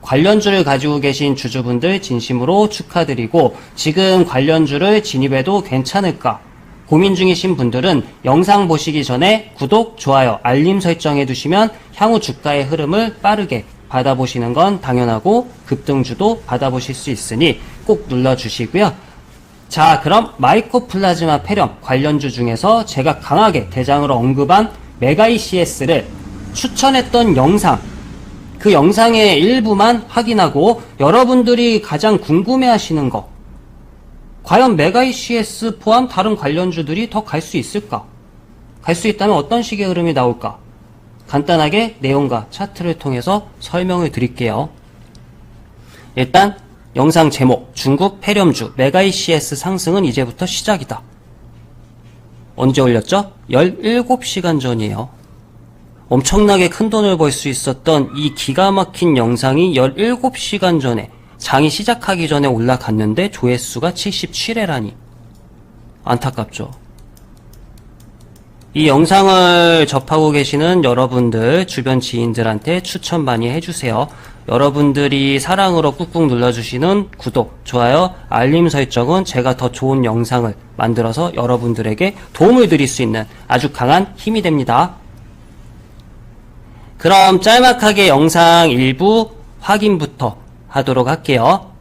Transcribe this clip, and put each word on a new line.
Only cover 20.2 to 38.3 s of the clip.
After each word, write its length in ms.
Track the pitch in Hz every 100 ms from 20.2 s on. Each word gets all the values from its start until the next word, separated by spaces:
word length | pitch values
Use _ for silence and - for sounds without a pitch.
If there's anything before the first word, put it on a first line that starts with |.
| 226 -
마이코플라즈마 1040 | 131 196 233 247 247 185 190 165 165 147
폐렴 360 | - 202 139 -
관련주 480 | - 131 147 151 143
중에서 560 | 117 120 113 190 226 220
제가 320 | - 139 143
강하게 540 | - 156 214 156 95
대장으로 420 | - 131 143 143
언급한 560 | 127 123 135 139 190 220 - - -
메가 300 | 123 156 220
이씨에스를 760 | 233 - 180 170 - 135 240 - - - - -
추천했던 840 | - 254 - 269 262 247 240 233 135
영상, 420 | 135 208 190 120 - - - - - - - -
그 120 | 214
영상의 680 | 170 156 208 233 226 214 156
일부만 680 | 180 254 220 196 220 240 -
확인하고, 760 | - 226 214 165 139 185 233 - -
여러분들이 840 | 139 233 247 254 233 240 240 220
가장 380 | - 151 220 208
궁금해하시는 880 | - 160 202 262 254 220 - 156 131
거, 200 | 110 - - - - - - - - - - - -
과연 320 | - 196 254 175
메가 280 | 165 226
이씨에스 760 | 262 - - 233 214 - 226 220
포함 280 | - 233 254
다른 280 | - 190 208
관련주들이 760 | 143 156 185 165 147 170 226
더 140 | 214
갈 180 | 214 151
수 160 | 160 160
있을까? 480 | 113 208 208 107 - - -